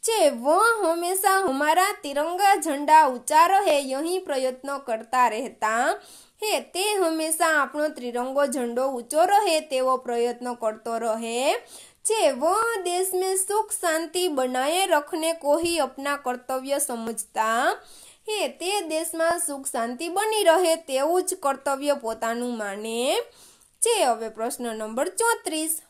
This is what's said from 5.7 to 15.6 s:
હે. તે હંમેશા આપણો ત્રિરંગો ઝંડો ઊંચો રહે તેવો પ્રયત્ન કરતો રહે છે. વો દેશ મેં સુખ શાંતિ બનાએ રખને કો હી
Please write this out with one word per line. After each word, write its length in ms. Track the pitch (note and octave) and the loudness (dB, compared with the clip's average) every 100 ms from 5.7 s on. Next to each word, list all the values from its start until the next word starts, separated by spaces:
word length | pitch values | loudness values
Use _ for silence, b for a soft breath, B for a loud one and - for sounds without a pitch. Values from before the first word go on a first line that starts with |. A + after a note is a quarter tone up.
| A3+ C4+ G4+ B B B B | 2 0 -2 B B B B
હે. 240 | G#4+ D#4+ | -2 -2
તે 220 | A#3 F4 G4+ | -4 -4 0
હંમેશા 600 | G#4 E4+ D#4+ D#4+ D#4+ E4+ D#4 | 2 0 0 -2 0 2 2
આપણો 280 | C#4 D4 D4+ | 0 -2 -4
ત્રિરંગો 560 | D4+ A#3+ A#3+ B3+ C4+ C#4+ | -4 -6 -4 -4 0 0
ઝંડો 440 | B3 A#3+ A#3+ C4+ | 0 -4 -2 -2
ઊંચો 360 | C4 A#3 D4 F4+ | -4 -2 2 6
રહે 340 | G4+ G#4 D#4 | 6 4 0
તેવો 380 | D4+ C4 B3+ B3+ | 0 -2 0 0
પ્રયત્ન 560 | B3+ A#3 A#3+ A#3+ B3 | -2 -2 -2 -2 -8
કરતો 440 | A#3+ A3 A3 - A3+ | -4 -4 -4 -6 -4
રહે 580 | A#3 A3 A#3 A#3 C#4 A4 - B B B | -2 -4 -4 -2 0 0 -4 B B B
છે. 280 | - A4 E4 | -2 2 2
વો 220 | B3+ D4+ G4 A4+ A4+ | 2 0 2 0 -2
દેશ 280 | F4+ F4 F#4+ | -2 -2 -2
મેં 220 | F#4 F#4+ F#4+ | 0 0 -2
સુખ 360 | - G#4 G#4+ | 0 -2 -2
શાંતિ 500 | - F4 D#4+ E4 F4+ F4+ | -2 -2 -2 -2 -2 -2
બનાએ 580 | C#4+ C4 B3+ C4+ F4 F#4+ | 0 -2 0 0 0 2
રખને 480 | D#4 D4 E4 D#4+ | 2 0 -4 -2
કો 240 | E4 C#4+ | -2 0
હી 220 | D4+ | 2